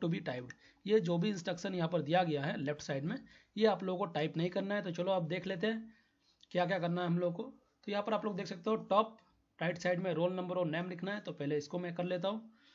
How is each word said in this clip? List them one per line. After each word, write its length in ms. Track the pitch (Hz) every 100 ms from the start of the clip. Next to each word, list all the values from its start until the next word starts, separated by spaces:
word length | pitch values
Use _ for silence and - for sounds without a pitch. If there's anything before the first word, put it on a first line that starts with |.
to 80 | 175
be 100 | 170
typed। 280 | - 127 123 - - _ 190
ये 140 | 220
जो 160 | 170 170
भी 100 | 214
इंस्ट्रक्शन 460 | 196 190 180 196
यहाँ 140 | 185 160
पर 140 | 170
दिया 200 | 143 175
गया 200 | 175 143
है 140 | 143 226
लेफ्ट 240 | 143 147
साइड 220 | - 139
में, 120 | 156 269 - - _ 214
ये 100 | 220
आप 160 | 185
लोगों 140 | 185 185
को 140 | 196
टाइप 240 | 170 160 160
नहीं 140 | 175
करना 240 | 202 196
है। 80 | 208
तो 80 | 202
चलो 200 | 175 180
अब 140 | 190 160
देख 180 | 180 185
लेते 200 | 185 214
हैं 260 | 226 - - _ _ _ _ -
क्या 140 | 175 175
क्या 120 | 190
करना 220 | 170 170
है 60 | 175
हम 120 | 170
लोगों 160 | 175
को। 180 | 170 226 - _ _ -
तो 60 |
यहाँ 100 | 202
पर 120 | 208
आप 100 | 208
लोग 120 | 214 180
देख 100 | -
सकते 240 | 180 220
हो 60 | 220 -
टॉप 300 | 196 220 - _ _ _ -
राइट 200 | 165 170
साइड 240 | 180 180
में 100 | 190
रोल 180 | 160 180
नंबर 240 | 185 180 180
और 100 | 175
नेम 200 | 160 180
लिखना 260 | 175 185
है, 60 | 208
तो 120 | 190
पहले 240 | 170 143 151
इसको 220 | 143 180
मैं 160 | 175
कर 100 | 170
लेता 240 | 180 180 190
हूँ। 220 | 220 - - -